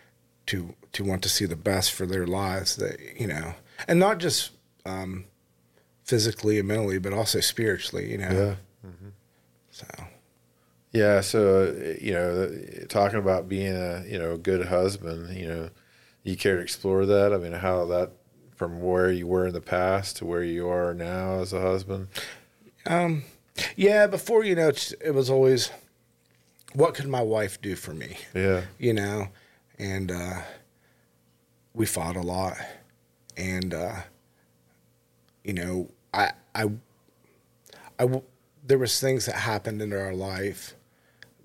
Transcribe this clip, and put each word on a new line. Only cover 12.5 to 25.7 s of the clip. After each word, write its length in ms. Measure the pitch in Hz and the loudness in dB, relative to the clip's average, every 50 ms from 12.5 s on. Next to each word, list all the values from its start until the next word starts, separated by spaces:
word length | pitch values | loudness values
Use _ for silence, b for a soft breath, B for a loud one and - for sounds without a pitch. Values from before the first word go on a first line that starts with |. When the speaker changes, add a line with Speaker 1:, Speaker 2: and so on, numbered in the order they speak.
| 82 - - - - 82 82 - | -4 -8 -12 -14 -14 -14 -10 -2
Speaker 2:
talking 300 | - 107 101 101 107 107 | 2 2 2 4 2 0
about 280 | 101 95 92 90 85 92 | 2 2 2 2 0 -2
being 260 | 98 95 98 95 95 | -4 -2 -2 -2 -2
a, 280 | 92 90 90 87 87 90 | -2 -4 -4 -6 -8 -8
you 120 | 101 107 90 | -8 -6 -4
know, 140 | 85 82 85 | -4 -4 -4
a 40 | 82 | -2
good 280 | 85 95 95 90 87 | 0 0 0 2 2
husband, 680 | 90 92 90 92 98 98 98 87 82 82 82 85 87 92 | 2 2 2 2 2 0 -2 -8 -8 -8 -8 -10 -10 -10
you 100 | 92 87 82 | -8 -6 -6
know, 220 | 85 82 80 82 - b b b b b b b b b b | -6 -6 -8 -10 -12 b b b b b b b b b b
you 120 | 95 95 | -6 -4
care 200 | 85 - 101 98 | 0 2 2 2
to 60 | 87 | 2
explore 440 | 85 - - - - 98 95 95 98 | 0 -4 -8 -4 0 2 2 4 4
that? 260 | 95 101 98 98 104 | 4 6 6 6 6
I 40 | 104 95 | 4 2
mean, 140 | 87 85 | -2 -4
how 320 | 85 87 92 92 92 90 87 | -6 -2 0 0 2 2 0
that, 240 | 85 87 90 90 - - _ _ _ _ _ _ - - | 0 0 0 0 -2 -6 _ _ _ _ _ _ -18 -10
from 260 | - 90 85 85 87 | -8 -6 -6 -6 -4
where 280 | 90 92 90 92 92 92 | -2 0 2 4 4 4
you 140 | 92 90 87 | 2 0 0
were 200 | 87 92 92 92 | 0 2 2 2
in 80 | 90 87 | 0 -2
the 60 | 85 | -6
past 560 | - - 90 92 92 92 95 98 98 - - - | -4 -2 0 0 2 2 2 0 -2 -4 -10 -8
to 80 | - | -6
where 160 | 87 87 85 | -4 -2 -2
you 260 | 87 85 85 87 87 87 | -2 -2 -2 -2 -2 -2
are 240 | 87 90 87 87 | 0 0 0 -2
now 460 | 87 87 85 87 90 - 95 95 95 190 | -2 -4 -6 -6 -4 -4 -2 -2 -2 -2
as 120 | 92 92 | -2 -2
a 80 | 98 92 | -2 0
husband? 480 | 92 92 92 95 95 95 98 95 95 95 B B B B B B B B B B B - _ _ - | 0 2 0 0 -2 -4 -8 -8 -8 -10 B B B B B B B B B B B -20 _ _ -4
Speaker 1:
Um, 360 | - 165 175 175 170 165 147 131 B B B _ _ - B B B B | 0 0 2 2 0 -2 -2 -6 B B B _ _ -8 B B B B
yeah, 300 | - 185 202 208 208 208 202 | 4 4 6 8 8 6 6
before, 360 | 190 185 - - 233 220 220 | 4 -2 0 4 4 4 4
you 100 | 202 185 | 4 2
know, 120 | 170 160 151 | 4 4 4
it's, 220 | 135 - - - - - | 4 2 -2 -6 -8 -6
it 120 | - 160 | -2 0
was 180 | 147 135 131 127 | 2 2 4 4
always, 400 | 135 135 131 131 131 120 - - | 6 6 8 8 6 6 2 -2